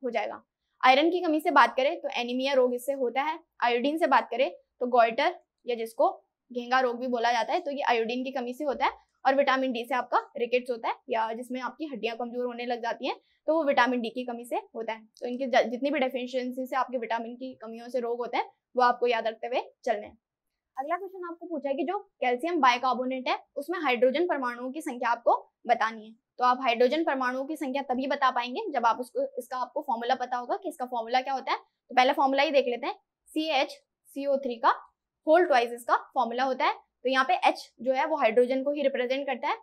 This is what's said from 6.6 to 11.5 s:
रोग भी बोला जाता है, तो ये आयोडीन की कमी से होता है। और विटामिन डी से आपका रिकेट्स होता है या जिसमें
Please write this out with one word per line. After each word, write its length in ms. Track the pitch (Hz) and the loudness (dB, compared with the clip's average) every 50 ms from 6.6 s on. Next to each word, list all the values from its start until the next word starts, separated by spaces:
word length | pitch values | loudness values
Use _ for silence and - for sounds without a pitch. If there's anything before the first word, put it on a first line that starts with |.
| 240 240 247 262 | -2 0 2 2
रोग 200 | 262 240 233 233 | 2 2 0 -2
भी 80 | 254 262 | -4 -4
बोला 240 | 247 233 226 233 | -2 0 2 2
जाता 220 | 247 233 220 - 277 | 2 2 0 0 -2
है, 60 | 359 | -2
तो 120 | - 285 | -2 -4
ये 100 | 285 262 | -4 -2
आयोडीन 420 | - - 240 233 226 226 247 254 254 | 0 2 2 2 0 0 -2 -4 -4
की 80 | 269 | -4
कमी 220 | 262 277 240 240 247 | -6 -6 -6 -6 -6
से 100 | - 302 | -4 -4
होता 220 | 285 262 - 269 | -4 -2 0 0
है। 60 | 370 - - _ _ _ _ - | -2 -2 -4 _ _ _ _ 0
और 100 | 262 269 | 2 4
विटामिन 360 | 269 277 269 262 262 262 262 | 4 4 4 2 2 0 0
डी 140 | 240 233 240 | -2 -4 -4
से 100 | 240 277 | -2 -2
आपका 360 | 247 240 - - 415 453 - - - | -2 -2 0 0 -2 -2 -2 -6 -6
रिकेट्स 340 | 240 226 233 247 247 254 | -2 -2 0 -2 -2 -4
होता 160 | 240 226 233 302 | -6 -4 -4 -6
है 80 | 453 - _ - | -6 -6 _ -4
या 240 | 240 220 220 226 226 | -2 -2 -2 -2 -4
जिसमें 280 | 226 247 - | -8 -8 -8